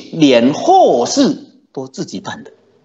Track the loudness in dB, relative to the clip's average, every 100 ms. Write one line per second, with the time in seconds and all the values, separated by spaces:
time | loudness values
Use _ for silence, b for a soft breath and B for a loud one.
0 | -8 0 2 4 2 0 2 4 4 2
1 | -2 0 0 -2 -10 _ _ -16 -14 -14
2 | -12 -12 -14 -16 -20 -20 _ _